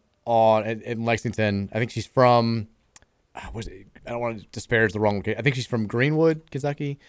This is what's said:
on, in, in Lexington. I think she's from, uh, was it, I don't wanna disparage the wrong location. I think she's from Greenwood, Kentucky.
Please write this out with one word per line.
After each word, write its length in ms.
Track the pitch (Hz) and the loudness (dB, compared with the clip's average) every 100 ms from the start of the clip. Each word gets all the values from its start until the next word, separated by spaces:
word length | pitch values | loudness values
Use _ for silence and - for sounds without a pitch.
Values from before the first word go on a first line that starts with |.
| _ _ | _ _
on, 400 | 120 113 113 110 | 0 4 6 4
in, 180 | 107 110 | 0 -6
in 220 | 113 113 | -6 -4
Lexington. 640 | 113 113 120 104 107 101 98 | -2 -2 -2 -2 0 0 -2
I 80 | 110 | -4
think 100 | 120 | -4
she's 160 | 113 - | -6 -2
from, 640 | 131 123 120 113 113 104 _ _ - _ _ _ | 4 6 6 2 -2 -6 _ _ -20 _ _ _
uh, 60 | - - | -18 -12
was 140 | 113 - | -12 -12
it, 220 | 95 101 - 127 | -14 -20 -20 -12
I 40 | |
don't 100 | 120 | -6
wanna 200 | 120 110 - | -6 -6 -12
disparage 400 | 110 - 113 110 | -14 0 2 2
the 80 | 104 | 2
wrong 160 | 107 101 | 0 0
location. 240 | 107 110 | -2 -2
I 20 | |
think 140 | 131 127 | -2 -2
she's 100 | - | -4
from 220 | 117 104 | -4 -2
Greenwood, 600 | 120 143 156 160 156 - | 0 0 2 2 0 -6
Kentucky. 480 | 139 143 143 143 143 | -8 -6 -6 -8 -10